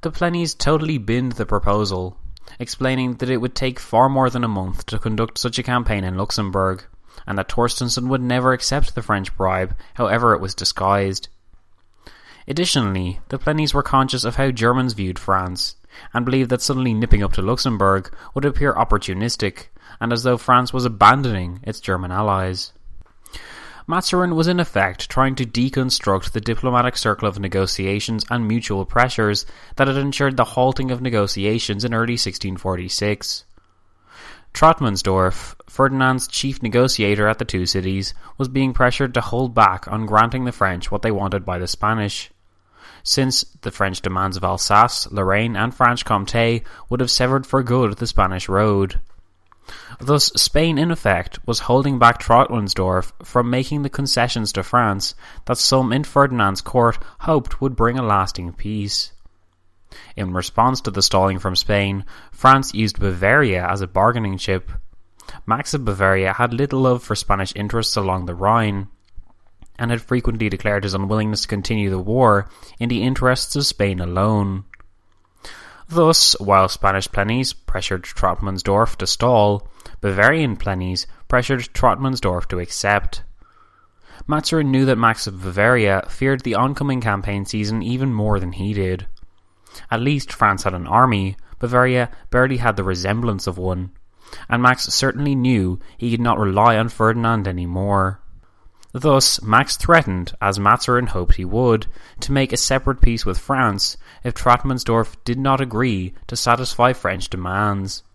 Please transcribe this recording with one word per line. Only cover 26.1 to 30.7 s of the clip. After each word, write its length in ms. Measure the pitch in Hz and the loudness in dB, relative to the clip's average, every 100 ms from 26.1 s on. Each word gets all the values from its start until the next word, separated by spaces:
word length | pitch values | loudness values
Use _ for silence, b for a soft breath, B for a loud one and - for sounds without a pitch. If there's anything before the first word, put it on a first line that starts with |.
| 95 - | 0 -2
the 80 | 113 | -6
diplomatic 560 | 104 113 127 123 123 - | -4 -2 0 2 0 0
circle 320 | 113 101 107 | -2 0 -2
of 100 | 98 | -2
negotiations 840 | 98 95 95 - 95 101 - 110 - | -4 -2 -2 -2 -2 -2 -2 -4 -2
and 200 | 120 110 | -2 0
mutual 360 | 117 - 98 | -2 -2 -4
pressures 640 | 95 120 123 - 107 101 - B B - | -2 0 0 2 0 0 -6 B B -2
that 100 | 135 | 0
had 100 | 135 | 0
ensured 400 | 139 135 139 131 | -2 -2 -2 0
the 80 | |
halting 460 | 120 - 127 | -2 2 0